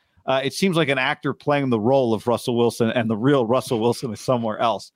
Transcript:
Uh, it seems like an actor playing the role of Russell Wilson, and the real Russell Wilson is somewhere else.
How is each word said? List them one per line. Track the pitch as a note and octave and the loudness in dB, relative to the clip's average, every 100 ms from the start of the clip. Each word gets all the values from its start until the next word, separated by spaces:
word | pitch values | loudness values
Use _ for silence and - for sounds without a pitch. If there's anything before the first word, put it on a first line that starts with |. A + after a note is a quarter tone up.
| _ _ - | _ _ -2
Uh, | C3 | -2
it | C3+ | -2
seems | - F#3+ E3 | -2 0 0
like | C#3 | 0
an | C3 | 0
actor | C3 D3 C#3+ | -2 -2 -6
playing | - D3 C#3+ C3+ | -4 -2 0 2
the | A2+ | 0
role | A2 C3+ A#2+ | 2 2 2
of | G#2+ A#2+ | 0 0
Russell | A2+ - A#2 | -2 0 2
Wilson, | A#2 - A2+ | 2 2 0
and | B2 A2+ | 0 -2
the | G#2+ | 0
real | C3+ C#3 A2 | 2 2 2
Russell | B2+ - A#2 | 0 0 0
Wilson | A#2 - A#2+ | 0 -2 -6
is | G#2 | -8
somewhere | - B2 A2+ G#2 | -2 -2 -2 0
else. | A#2 G2 - | 0 -2 -8